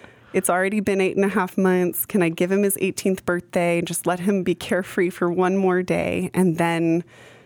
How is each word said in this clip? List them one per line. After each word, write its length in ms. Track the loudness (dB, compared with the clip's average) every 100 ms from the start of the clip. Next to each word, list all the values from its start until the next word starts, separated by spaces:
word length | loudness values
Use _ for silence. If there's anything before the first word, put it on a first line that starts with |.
| -20 -20 -8
"It's 160 | -4 0
already 300 | 0 0 -2
been 200 | 0 0
eight 160 | 0 0
and 80 |
a 40 | 0
half 300 | 0 -2 0
months. 480 | 2 2 0 -4 -2
Can 160 | 0
I 60 | 0
give 220 | 0 0
him 100 | 2
his 140 | 0 0
eighteenth 440 | -4 -2 -2 -2 -2
birthday 520 | -2 -2 -2 0 0
and 80 | -2
just 200 | -4 -2
let 140 | -2
him 220 | 0 0
be 120 | 0
carefree 560 | -2 -2 -4 -2 -2 -2
for 200 | 0 -2
one 260 | 2 0 2
more 260 | 2 2
day 480 | 0 -2 -2 -4 -2
and 240 | 2 2 2
then, 480 | 0 0 2 0 -2 -14 -20 -20